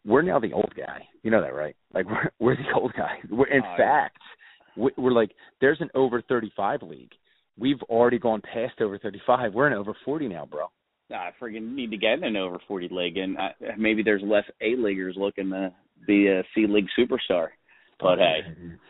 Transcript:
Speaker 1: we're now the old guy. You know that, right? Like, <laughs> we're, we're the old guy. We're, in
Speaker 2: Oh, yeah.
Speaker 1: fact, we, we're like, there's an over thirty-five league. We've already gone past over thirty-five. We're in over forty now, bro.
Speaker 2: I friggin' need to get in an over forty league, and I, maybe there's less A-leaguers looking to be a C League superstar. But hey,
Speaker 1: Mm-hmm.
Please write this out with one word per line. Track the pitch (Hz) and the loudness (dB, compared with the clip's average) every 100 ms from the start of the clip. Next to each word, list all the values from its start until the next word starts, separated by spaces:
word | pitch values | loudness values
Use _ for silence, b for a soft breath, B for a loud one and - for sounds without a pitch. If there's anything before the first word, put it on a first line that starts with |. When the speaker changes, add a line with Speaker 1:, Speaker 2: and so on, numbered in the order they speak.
| 104 | 0
Speaker 1:
we're | 127 | 2
now | 165 143 | 4 0
the | 107 | 0
old | 95 104 - | -2 -2 -6
guy. | 65 67 - _ | -12 -14 -20 _
You | 110 | 0
know | 110 | 2
that, | 71 69 | 2 -4
right? | 76 - _ | -8 -10 _
Like, | 92 92 | -6 -4
<laughs> | |
we're, | 107 - - | -2 -4 0
we're | 113 127 | 0 0
the | - - | -2 -2
old | 120 | -2
guy. | - 76 - - | -4 -6 -8 -4
We're, | 113 135 | 0 2
in | 139 | 2
Speaker 2:
Oh, | 101 87 | 2 2
yeah. | |
Speaker 1:
fact, | 98 147 90 - - - b b _ - | 4 4 0 -8 -20 -20 b b _ -4
we, | 131 - | -2 0
we're | 127 | 2
like, | 117 107 - b _ | 4 2 -2 b _
there's | 131 156 | 2 2
an | 156 131 | -2 0
over | 131 117 | 2 0
thirty-five | - 123 107 - 98 143 | -2 -2 -2 -4 -4 -4
league. | 85 69 62 _ _ _ _ - | -8 -16 -20 _ _ _ _ -4
We've | 135 139 - | -2 -2 0
already | 117 120 120 | 4 4 4
gone | 117 110 | 0 -2
past | - 117 120 - | -4 -6 -6 -2
over | 107 98 | -4 -4
thirty-five. | 107 98 - 127 117 | -10 -4 0 2 2
We're | 104 143 | 2 2
in | |
over | 107 101 - - | 2 -4 -8 -6
forty | 156 131 | -4 -4
now, | 82 71 | -8 -10
bro. | 76 87 _ _ _ - | -8 -10 _ _ _ -14
Speaker 2:
I | 117 87 - | -10 -10 -10
friggin' | 120 110 113 139 | -10 -10 -8 -8
need | 117 | -6
to | 104 | -2
get | 107 123 | 0 0
in | |
an | 139 104 | 0 -2
over | 92 87 - | -4 -8 -8
forty | 98 87 | -8 -6
league, | 90 87 87 | -4 -4 -4
and | 95 85 | -6 -4
I, | 95 - 110 107 | -6 -8 -10 -2
maybe | 110 110 | 0 2
there's | 107 98 | 2 0
less | 101 104 - - | 2 0 0 -4
A-leaguers | 113 127 107 95 92 92 | -2 0 0 -2 -4 -4
looking | 101 101 95 | -4 -4 -6
to | 95 92 - _ _ - | -4 -6 -8 _ _ 2
be | 101 101 | 4 6
a | 92 - 110 | 4 0 0
C | 107 | 2
League | 104 95 - | 2 2 0
superstar. | 123 131 - 90 80 - b b b - | 0 0 0 0 -2 -8 b b b 0
But | 92 90 | 2 6
hey, | 87 78 82 | 4 2 -4
Speaker 1:
Mm-hmm. | 82 87 82 | -12 -16 -18